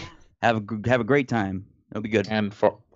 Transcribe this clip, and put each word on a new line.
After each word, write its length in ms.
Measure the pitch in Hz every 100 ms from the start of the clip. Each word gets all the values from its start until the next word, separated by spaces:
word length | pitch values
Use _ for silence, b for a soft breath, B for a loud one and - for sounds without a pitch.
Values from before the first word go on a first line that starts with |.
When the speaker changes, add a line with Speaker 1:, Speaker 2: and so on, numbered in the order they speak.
| B B B -
Speaker 1:
have 140 | 113 110
a 40 |
g-, 280 | 101 110 104
have 100 | 123
a 40 |
great 240 | 110 143 131
time. 360 | 117 98 95 104 _ -
It'll 120 | 110
be 60 | 107
good. 180 | 107 98
Speaker 2:
And 240 | 107 104
for, 260 | - 104 - _